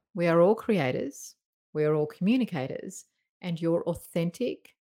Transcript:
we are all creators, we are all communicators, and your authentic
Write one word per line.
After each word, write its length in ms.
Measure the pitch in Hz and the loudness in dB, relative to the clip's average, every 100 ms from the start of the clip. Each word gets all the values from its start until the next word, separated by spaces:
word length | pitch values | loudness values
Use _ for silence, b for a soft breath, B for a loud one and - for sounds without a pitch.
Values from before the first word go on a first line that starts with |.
| _ | _
we 140 | 185 170 | -2 4
are 120 | 170 | 6
all 140 | 175 | 6
creators, 800 | 226 - 202 127 131 277 - - - _ _ _ | 4 2 0 0 -2 -4 -8 -18 -20 _ _ _
we 120 | 151 151 | -2 0
are 100 | 156 | 0
all 100 | 151 | -2
communicators, 1000 | - 180 254 220 156 131 - - - - _ _ _ | -2 0 2 0 -4 -6 -8 -12 -14 -20 _ _ _
and 180 | 180 165 | -8 -2
your 220 | 165 170 - | 0 0 0
authentic 920 | 170 - 170 170 - 247 - _ _ | -6 -4 -2 -2 -2 -6 -6 _ _